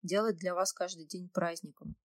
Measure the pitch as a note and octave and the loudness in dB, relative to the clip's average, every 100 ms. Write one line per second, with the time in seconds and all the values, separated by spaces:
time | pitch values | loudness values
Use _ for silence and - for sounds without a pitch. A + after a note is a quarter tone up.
0 | F3 F#3+ A3 F3+ F3+ F3+ F#3+ - F3+ F3 | 2 4 4 2 0 2 0 2 -4 -4
1 | D#3 F#3 F3+ - E3+ E3 - - - - | -10 -10 -4 0 0 -2 -10 -12 -12 -12